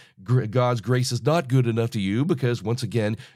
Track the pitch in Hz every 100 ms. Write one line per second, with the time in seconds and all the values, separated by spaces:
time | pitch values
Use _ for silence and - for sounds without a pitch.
0 | - - 95 123 107 123 123 120 101 127
1 | 123 120 131 165 131 131 117 113 113 107
2 | 95 110 147 135 123 120 98 120 101 110
3 | 107 110 -